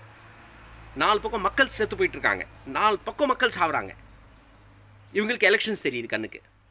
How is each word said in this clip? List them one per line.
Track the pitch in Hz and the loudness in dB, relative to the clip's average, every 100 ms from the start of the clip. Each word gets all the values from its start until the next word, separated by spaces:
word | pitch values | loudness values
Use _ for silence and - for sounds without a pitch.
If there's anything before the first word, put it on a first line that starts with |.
| - - - - - - - - - | -20 -20 -20 -20 -20 -20 -20 -20 -14
நாலு | 135 170 208 | 0 2 2
பக்கம் | 220 220 | 0 -2
மக்கள் | 185 - 262 | -2 2 0
செத்து | - 202 190 | 0 -2 0
போயிட்டு | 180 147 | -2 0
இருக்காங்க, | 120 95 - - 135 | 0 0 -4 -12 -6
நாலு | 143 208 202 | 0 2 0
பக்கம் | 226 - 285 | -4 0 0
மக்கள் | - 240 | 2 0
சாவறாங்க. | - 165 135 95 - - - - - - - - - - - - | 2 0 0 -4 -12 -20 -20 -20 -20 -20 -20 -20 -20 -20 -20 -4
இவங்களுக்கு | 196 214 247 190 214 | -2 0 2 4 4
எலெக்ஷன்ஸ் | 220 202 | 0 -2
தெரியுது | 147 123 117 | -2 -4 -4
கண்ணுக்கு, | 110 107 - - _ _ | -6 -6 -12 -20 _ _